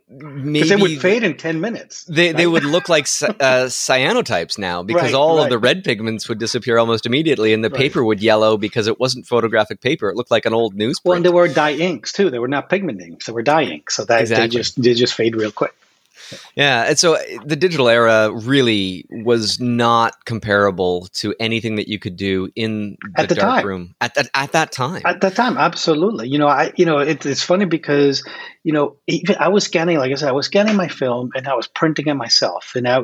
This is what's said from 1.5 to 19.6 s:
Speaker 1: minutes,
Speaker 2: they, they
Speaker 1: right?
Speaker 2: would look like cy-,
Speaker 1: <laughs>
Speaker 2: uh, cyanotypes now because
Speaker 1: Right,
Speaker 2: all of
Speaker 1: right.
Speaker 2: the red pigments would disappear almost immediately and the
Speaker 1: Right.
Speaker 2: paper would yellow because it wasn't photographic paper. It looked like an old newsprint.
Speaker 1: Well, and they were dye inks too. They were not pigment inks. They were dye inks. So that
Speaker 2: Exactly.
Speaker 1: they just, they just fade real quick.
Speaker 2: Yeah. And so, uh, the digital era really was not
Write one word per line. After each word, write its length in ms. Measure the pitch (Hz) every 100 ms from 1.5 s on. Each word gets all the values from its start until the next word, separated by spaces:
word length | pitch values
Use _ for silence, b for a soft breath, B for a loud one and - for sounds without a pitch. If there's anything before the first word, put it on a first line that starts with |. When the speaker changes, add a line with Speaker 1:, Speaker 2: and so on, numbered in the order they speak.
| 160
Speaker 1:
minutes, 420 | 208 214 - - -
Speaker 2:
they, 260 | 151 175
they 140 | 156 170
Speaker 1:
right? 60 |
Speaker 2:
would 100 | 165
look 240 | 143 175 175
like 180 | 156 147
cy-, 200 | - 139
Speaker 1:
<laughs> 120 | -
Speaker 2:
uh, 260 | 135 127 127
cyanotypes 920 | - - 131 143 240 143 92 82 -
now 240 | 95 87
because 220 | 95 170 131
Speaker 1:
Right, 80 | 135
Speaker 2:
all 220 | 156 160
of 60 | 139
Speaker 1:
right. 40 |
Speaker 2:
the 80 | 120
red 260 | 123 180
pigments 460 | 175 104 113 110 -
would 80 | 110
disappear 380 | 110 123 123 117
almost 280 | 113 113 117
immediately 460 | 135 160 113 110
and 100 | 110
the 60 | 110
Speaker 1:
Right. 80 | -
Speaker 2:
paper 240 | 139 165
would 180 | 110 101
yellow 360 | 110 107 110 107
because 280 | 104 117 107
it 120 | 110
wasn't 260 | 127 127 -
photographic 540 | 120 110 110 104 104
paper. 280 | 127 160 101
It 60 | 98
looked 160 | -
like 140 | 113 113
an 80 |
old 220 | 113 113 98
newsprint. 220 | 110 143 175
Speaker 1:
Well, 100 | 180
and 80 | 175
they 40 |
were 180 | 175 175
dye 260 | 147 151
inks 380 | 143 180 139 -
too. 160 | - 190
They 100 | 120
were 80 | 127
not 220 | 143 139
pigment 320 | 196 185 98
inks. 240 | 82 82 -
They 80 |
were 80 | 117
dye 200 | 117 156
inks. 320 | 110 76 - -
So 100 | 107
that 160 | 117
Speaker 2:
Exactly. 260 | 110 113 117
Speaker 1:
they 60 |
just, 280 | 120 110 -
they 120 | 123
just 200 | 120 123 -
fade 200 | 113 113
real 160 | 107
quick. 220 | - - - _ _ _ B B B B -
Speaker 2:
Yeah. 280 | 143 120 113
And 80 | 156
so, 160 | 175 156
uh, 40 | 64 107 143
the 100 | 151
digital 320 | 180 160 123
era 420 | 117 113 110 107
really 720 | 110 113 139 120 104 95 90 -
was 500 | 113 110 117 107
not 640 | -